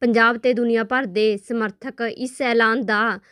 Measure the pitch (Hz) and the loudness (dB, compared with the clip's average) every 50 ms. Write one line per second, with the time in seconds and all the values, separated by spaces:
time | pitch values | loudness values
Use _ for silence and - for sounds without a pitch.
0 | - 240 226 233 226 233 240 233 - 247 247 214 240 233 233 226 226 214 240 254 | 0 2 4 4 4 4 2 2 0 0 0 2 0 0 0 0 0 0 -2 -4
1 | 269 202 175 208 214 220 208 202 - - 240 233 220 208 208 - - 262 - - | -4 -2 -2 0 0 0 0 -2 -6 -6 -4 -4 -4 -4 -6 -10 -14 -14 -10 -6
2 | 233 226 - - 254 254 - - 277 247 233 233 226 220 220 254 240 196 214 208 | -8 -8 -6 -8 -10 -10 -6 -4 -2 0 2 2 2 2 2 0 -2 -2 0 0
3 | 220 233 202 170 - _ | 0 -2 -2 -6 -10 _